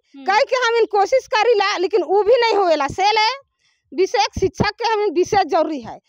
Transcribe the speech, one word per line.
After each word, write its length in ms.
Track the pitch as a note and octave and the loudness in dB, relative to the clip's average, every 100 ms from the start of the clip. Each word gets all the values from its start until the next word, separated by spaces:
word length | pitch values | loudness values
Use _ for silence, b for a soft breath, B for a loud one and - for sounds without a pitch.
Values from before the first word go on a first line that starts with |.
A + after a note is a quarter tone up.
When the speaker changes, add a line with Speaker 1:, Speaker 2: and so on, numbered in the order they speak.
| - C#4 | -6 -10
Speaker 1:
हम्म। 100 | C#4 | -2
Speaker 2:
कहे 180 | G#4 | 0
कि 120 | C5+ B4+ A#4+ | 0 0 0
हम 80 | A#4 | 0
इन 100 | G#4+ | 0
कोशिश 420 | G#4 F#4+ C5 - | 0 0 0 0
करीला, 500 | G#4+ A4 G#4+ G4 F#4+ | 0 2 2 0 -2
लेकिन 260 | F4 G4+ | -2 -2
वो 200 | D4+ G4 | 0 0
भी 120 | G4 B4+ | 4 2
नहीं 180 | A4+ | 2
होवेला। 340 | G4+ F4+ D#4 C#4 | 0 2 0 -2
से 240 | - G4+ | -2 0
ले 180 | A4 A4 C5+ - _ _ _ _ | 0 0 -4 -10 _ _ _ _
विशेष 480 | C4+ F#4+ A4 A4 - | -2 0 0 -2 -2
शिक्षक 320 | F#4+ - G#4 | -4 -2 -4
के 160 | G4+ A4+ | -2 -2
हमें 200 | A4 G#4 | 0 0
विशेष 380 | D#4 F4+ G4+ E4+ | 0 0 0 0
जरूरी 360 | F4 E4 D4 | 0 0 -4
है। 180 | G#3+ D3+ | -10 -16